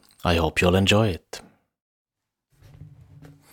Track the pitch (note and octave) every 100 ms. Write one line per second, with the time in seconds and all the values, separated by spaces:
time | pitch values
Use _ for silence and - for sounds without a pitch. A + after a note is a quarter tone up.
0 | _ _ F2+ E2 D#2+ - F2+ F#2 G2 G#2
1 | A2 E2+ - - - _ _ _ _ _
2 | _ _ _ _ _ _ - - - -
3 | - - - - _